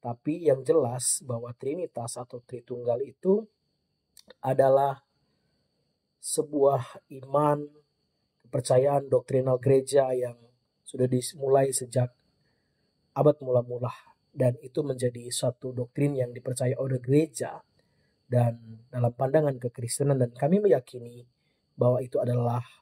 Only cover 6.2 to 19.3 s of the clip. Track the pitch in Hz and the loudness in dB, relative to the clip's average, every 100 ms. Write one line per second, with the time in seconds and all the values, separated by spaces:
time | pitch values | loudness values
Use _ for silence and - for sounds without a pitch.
6.2 | - - 147 147 139 139 127 - _ 135 | -6 -4 -2 2 4 4 -4 -16 _ -18
7.2 | 131 139 147 147 147 147 _ _ _ _ | -4 0 2 0 -4 _ _ _ _ _
8.2 | _ _ 123 135 - 127 139 143 139 127 | _ _ _ -6 2 4 4 0 2 -2
9.2 | - 131 131 127 123 135 131 139 131 127 | 0 -2 0 0 4 2 4 2 2 0
10.2 | 123 120 _ _ _ _ - 127 127 127 | -4 -10 _ _ _ _ -18 -2 0 0
11.2 | 123 - 135 135 135 - 123 127 123 _ | -4 -6 2 4 4 -2 -2 -2 -2 _
12.2 | _ _ _ _ _ _ _ _ _ - | _ _ _ _ _ _ _ _ _ 2
13.2 | 147 147 131 123 120 120 123 - _ _ | 2 2 0 0 0 -6 -8 -10 _ _
14.2 | _ 147 127 120 127 - 147 131 123 120 | _ 0 0 0 -6 -6 -4 -2 -4 -4
15.2 | 120 - 127 123 131 123 123 - 143 139 | -10 -4 -4 -4 -10 -8 -8 -2 -2 0
16.2 | 123 120 - 123 123 - 131 131 127 143 | -4 -6 -8 -4 -2 -2 -2 -4 2 2
17.2 | 156 - 240 - _ _ _ _ _ _ | 2 -4 -10 -10 _ _ _ _ _ _
18.2 | _ 123 120 117 113 113 _ 123 120 120 | _ 2 2 0 -14 -20 _ -2 -2 0
19.2 | 131 | 2